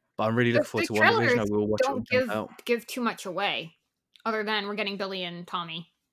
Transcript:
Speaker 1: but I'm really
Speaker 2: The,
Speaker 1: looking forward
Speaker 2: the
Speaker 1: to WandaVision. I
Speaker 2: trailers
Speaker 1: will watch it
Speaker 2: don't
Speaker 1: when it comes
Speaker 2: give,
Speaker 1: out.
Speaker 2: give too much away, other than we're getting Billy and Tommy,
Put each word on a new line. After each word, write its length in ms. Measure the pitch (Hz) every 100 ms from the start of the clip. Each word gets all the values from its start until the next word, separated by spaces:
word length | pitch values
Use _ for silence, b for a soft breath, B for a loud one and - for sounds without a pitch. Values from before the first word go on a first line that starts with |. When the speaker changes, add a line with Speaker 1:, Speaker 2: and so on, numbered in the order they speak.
| _ -
Speaker 1:
but 80 | 110
I'm 100 | 113
really 160 | 120
Speaker 2:
The, 60 | 117
Speaker 1:
looking 80 | -
forward 180 | - -
Speaker 2:
the 0 |
Speaker 1:
to 60 |
WandaVision. 460 | - - 453 - 240
I 40 | 208
Speaker 2:
trailers 60 |
Speaker 1:
will 160 | 208 208
watch 220 | 214 254
it 20 |
Speaker 2:
don't 40 | 269
Speaker 1:
when 80 |
it 60 | -
comes 180 | 254 254
Speaker 2:
give, 20 |
Speaker 1:
out. 360 | 208 - - -
Speaker 2:
give 220 | 233 -
too 140 | -
much 240 | 233 - 196
away, 500 | 175 202 127 165 - _ _ _ - 226
other 180 | 220
than 240 | 208 214 202
we're 80 | 208
getting 220 | 202 202
Billy 260 | 196 190
and 240 | 175 175 175
Tommy, 460 | 180 170 165 165 _ _